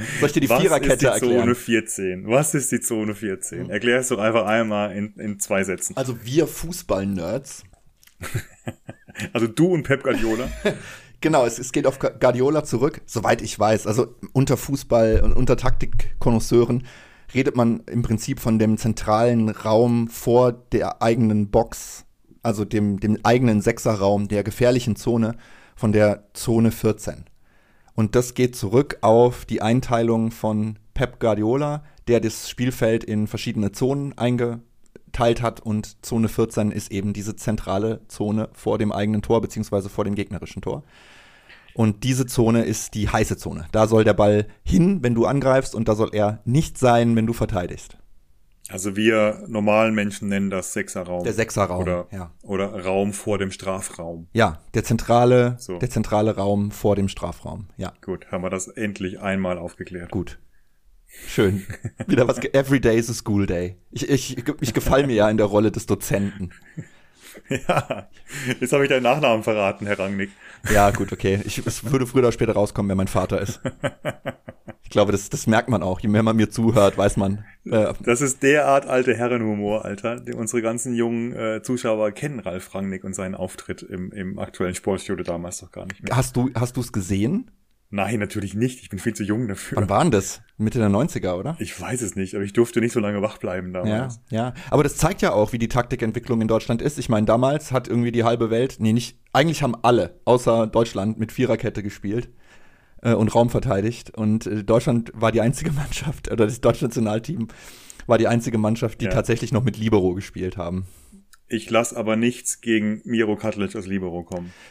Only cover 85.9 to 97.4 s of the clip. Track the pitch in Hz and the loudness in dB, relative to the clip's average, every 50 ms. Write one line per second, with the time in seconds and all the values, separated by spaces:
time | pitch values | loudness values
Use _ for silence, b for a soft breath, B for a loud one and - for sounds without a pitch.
85.9 | - - - - - 120 127 - - 123 123 131 - 117 120 120 - 131 120 - | -14 -12 -8 -2 0 0 0 0 0 0 0 0 0 -2 -4 -4 -4 -6 -6 -6
86.9 | - 110 92 87 101 95 101 123 180 220 262 - - _ _ _ _ _ _ _ | -4 -4 -2 -2 0 0 0 0 0 -2 -4 -6 -14 _ _ _ _ _ _ _
87.9 | - 101 95 95 117 110 104 101 - 107 98 98 90 104 120 127 127 - - - | -6 -4 -2 -2 -2 -2 -4 -4 -4 -6 -6 -6 -2 -2 -2 -2 -2 -6 -14 -12
88.9 | - 92 - 120 104 - 107 95 107 117 127 107 98 - - - - 104 104 95 | -10 -6 -4 -4 -4 -2 -2 -2 -2 -2 -2 -4 -6 -8 -8 -6 -2 -2 0 2
89.9 | 101 110 156 - 113 98 95 - - - - _ _ - 107 110 - 120 110 104 | 2 2 4 4 4 2 2 0 -6 -14 -18 _ _ -2 -2 -2 0 2 2 2
90.9 | 98 101 139 - - 110 92 92 90 90 101 135 165 - - 95 - - - - | 4 2 2 0 -2 -4 -4 -4 -4 -4 -4 -6 -6 -8 -8 -10 -10 -10 -10 -8
91.9 | 123 120 120 95 - 98 95 92 - 104 101 101 101 120 117 117 - 117 113 120 | -8 -6 -6 -6 -6 -6 -6 -6 -4 -6 -6 0 2 2 2 2 2 -2 -2 0
92.9 | - 120 104 101 104 101 98 107 - - - 104 90 92 90 90 90 92 90 107 | 0 -2 -2 -2 -2 -2 -2 -4 -4 -6 -8 -6 -6 -6 -8 -8 -6 -4 -2 -2
93.9 | 107 110 131 127 120 - _ - 110 110 117 127 120 B B B B 135 151 143 | -2 -2 -4 -6 -8 -12 _ -8 -6 -4 -4 -4 -6 B B B B 2 2 2
94.9 | - - - 160 202 - - 180 90 107 107 - - 120 113 113 - 131 117 - | 0 0 -2 -2 0 0 0 0 2 2 2 0 0 -2 -4 -2 0 -2 -2 -2
95.9 | 131 120 120 110 104 120 - - 120 113 110 110 113 110 - - 120 117 - 147 | -4 -4 -4 -4 -4 -4 -4 -2 -2 0 2 2 0 0 0 -2 -4 -2 -2 -4
96.9 | - - 120 - 120 104 110 107 110 117 | -4 -4 -2 0 0 2 4 4 4 4